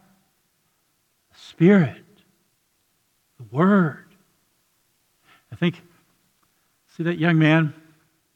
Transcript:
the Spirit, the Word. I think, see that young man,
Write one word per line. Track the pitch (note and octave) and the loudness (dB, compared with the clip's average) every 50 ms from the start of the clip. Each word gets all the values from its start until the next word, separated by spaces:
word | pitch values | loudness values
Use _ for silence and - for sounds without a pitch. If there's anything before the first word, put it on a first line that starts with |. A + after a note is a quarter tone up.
| _ _ _ _ _ _ _ _ _ _ _ _ _ _ _ _ _ _ _ _ _ _ _ _ _ _ _ | _ _ _ _ _ _ _ _ _ _ _ _ _ _ _ _ _ _ _ _ _ _ _ _ _ _ _
the | _ | _
Spirit, | - - - _ D#3+ F3+ G#3 G3 E3 A#2+ - - - _ _ _ _ _ _ _ _ _ _ _ _ _ _ _ _ _ _ _ _ _ _ _ _ _ _ | -20 -20 -6 _ 2 4 4 4 2 -2 -6 -12 -20 _ _ _ _ _ _ _ _ _ _ _ _ _ _ _ _ _ _ _ _ _ _ _ _ _ _
the | _ B2+ G#2 A2 | _ -20 -12 -4
Word. | C3+ E3+ F#3+ G#3 G3+ F3 D3+ B2 - - _ _ _ _ _ _ _ _ _ _ _ _ _ _ _ _ _ _ _ _ _ _ _ _ _ _ _ _ _ - | -2 0 2 2 0 0 -2 -6 -10 -20 _ _ _ _ _ _ _ _ _ _ _ _ _ _ _ _ _ _ _ _ _ _ _ _ _ _ _ _ _ -10
I | |
think, | - E3+ F3 E3 - - _ _ _ _ _ _ _ _ _ _ _ _ _ _ _ _ _ _ _ _ _ _ | -6 -6 -6 -6 -6 -18 _ _ _ _ _ _ _ _ _ _ _ _ _ _ _ _ _ _ _ _ _ _
see | - E3 | -10 -8
that | E3 F3 E3+ | -8 -6 -4
young | D#3 E3+ E3+ D#3 | -2 0 0 2
man, | D#3 D3+ D#3 D#3+ D#3+ D3+ - - _ _ _ _ _ _ _ _ _ _ _ | 2 2 2 2 0 -2 -6 -12 _ _ _ _ _ _ _ _ _ _ _